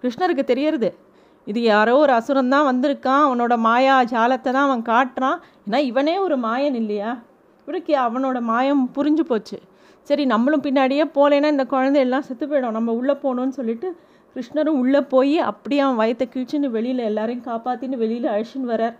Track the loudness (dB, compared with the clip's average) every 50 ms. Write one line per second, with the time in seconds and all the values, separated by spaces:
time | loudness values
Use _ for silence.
0 | -4 -6 -2 -2 0 0 0 0 0 0 0 0 0 0 0 0 -2 -4 -4 -6
1 | _ _ _ _ _ _ _ _ _ -8 -6 0 2 2 4 4 4 4 4 4
2 | 4 4 4 2 0 0 0 0 2 2 2 2 2 2 0 0 0 0 -2 -2
3 | -2 0 2 4 2 2 2 0 2 0 2 2 2 2 4 4 4 4 4 4
4 | 2 2 0 0 2 2 2 0 -2 -2 0 2 2 2 0 -2 0 0 2 2
5 | 2 0 -2 -4 -2 -2 -2 -4 -8 -18 _ _ _ -2 -2 0 0 0 0 0
6 | 0 0 0 0 0 0 0 -2 0 -2 -2 0 -2 -2 -2 -2 -4 -4 -4 -4
7 | -4 -6 -6 -8 -12 _ _ _ _ _ _ _ _ -8 -8 -8 -2 0 0 0
8 | 0 0 -2 -2 -2 -2 -2 -4 -2 -2 -2 0 0 2 2 2 0 0 -2 -2
9 | 0 0 2 0 0 0 -2 -4 -4 -8 -16 -16 -16 _ _ _ -20 -20 -20 _
10 | _ -2 0 0 2 0 2 2 2 2 2 0 0 0 0 2 2 2 2 0
11 | 0 0 2 2 4 4 4 4 2 2 0 0 -2 -2 0 0 0 2 2 2
12 | 2 2 0 -2 -4 -6 -8 -8 -6 -2 -2 -2 0 -2 -4 -4 -2 -2 -2 -2
13 | 0 -2 -2 0 -2 -4 -2 -2 -4 -4 -4 -4 -6 -6 -6 -6 -6 -8 -10 -10
14 | -18 _ _ _ _ _ _ -12 -12 -6 -4 -2 0 0 0 0 2 2 2 2
15 | 0 2 2 2 2 4 2 0 0 -2 -4 -8 _ -2 0 0 2 0 2 0
16 | 0 0 0 -2 -4 -6 -4 -8 -8 -4 -4 -2 -2 -2 -2 -2 -4 -2 -4 -2
17 | -2 -2 -2 -2 -4 -4 -6 -8 -8 -8 -8 -6 -4 -6 -6 -6 -6 -8 -4 -4
18 | -2 -2 -2 -2 -2 -2 -2 -2 -4 -6 -8 -8 -4 -4 -2 -2 -2 -4 -4 -10